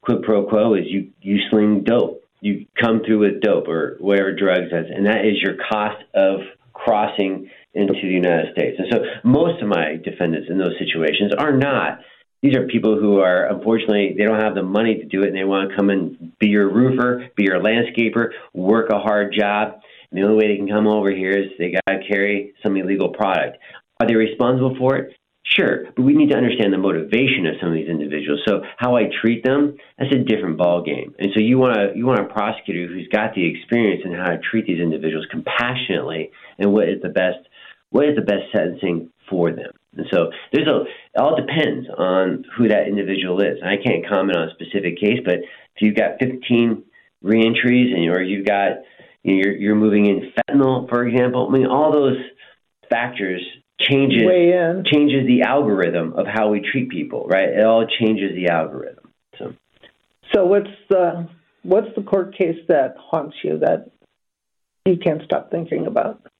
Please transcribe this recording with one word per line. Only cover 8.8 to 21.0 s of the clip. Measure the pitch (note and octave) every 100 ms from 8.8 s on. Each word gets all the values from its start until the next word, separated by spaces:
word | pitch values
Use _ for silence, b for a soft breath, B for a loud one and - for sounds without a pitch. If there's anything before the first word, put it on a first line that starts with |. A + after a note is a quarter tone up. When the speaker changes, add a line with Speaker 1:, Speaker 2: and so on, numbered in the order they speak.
Speaker 1:
And | F#2
so | A#2 B B
most | A#2 C#3+ E3+ E3
of | G#2+
my | F#2+ D#2 E2
defendants | F2+ - F2 E2 -
in | F#2
those | F2+ -
situations | E2+ E2 E2 - G2+ -
are | D3+ C3
not. | C#3 B2+ D#2 - B B B _
These | C#3+ C3
are | -
people | A2+ G#2+ G#2+
who | G#2 G2
are, | F#2 F2+ -
unfortunately, | G#2 A2 A2+ G#2+ G#2 F#2+ F2+
they |
don't | G#2 A2
have | G#2+ G2
the |
money | F#2 G2+ A2+ A2
to |
do | - F#2+
it, | G2
and | F#2+
they |
wanna | F#2+ G2 G2 -
come | G2+
and | G2 F2 - - _
be | G#2
your | G#2 G2
roofer, | G#2 B2+ B2+ B2 B2 - -
be |
your | G2 F#2
landscaper, | G#2 A#2 A#2+ - A2+ A2+ A#2 B B
work | F#2 F#2 A2+ A2
a | G#2
hard | G#2 G#2 G2+ G#2+
job. | G2+ G#2 G#2+ - B B B
And | F#2
the | G2+
only | G#2+
way | G#2+
they | G2+
can | G2
come | G#2+ G#2+
over | G#2+